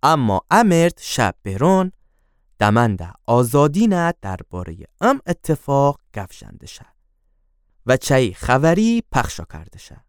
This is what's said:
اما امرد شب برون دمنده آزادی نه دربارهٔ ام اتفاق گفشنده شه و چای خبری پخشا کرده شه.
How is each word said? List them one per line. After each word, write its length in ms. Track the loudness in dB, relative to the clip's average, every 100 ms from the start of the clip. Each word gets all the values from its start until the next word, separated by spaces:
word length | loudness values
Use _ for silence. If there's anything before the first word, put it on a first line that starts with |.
اما 440 | 2 2 0 -2 0
امرد 480 | 2 4 4 2 -2
شب 340 | -10 -2 -2 -2
برون 480 | -8 -2 2 2 0 -8 _ _ _ _ _ _
دمنده 540 | 2 2 2 -2 -8 -16 0
آزادی 600 | 0 2 2 2 2 0
نه 280 | 2 -2 -4
دربارهٔ 640 | -10 -12 -10 -12 -12 -14 -20 _
ام 200 | 0 0 -4
اتفاق 720 | -6 -2 -4 0 0 0 -2 _
گفشنده 520 | -14 -14 -16 -20 -20 -20
شه 200 | -20 -20 _ _ _ _ _ _ _ _ _ -2
و 100 | -2
چای 380 | 2 0 0
خبری 680 | -4 -2 2 2 2 2 0 -2
پخشا 320 | -4 -4 -8
کرده 340 | -14 -16 -18 -20
شه. 260 | -20 -20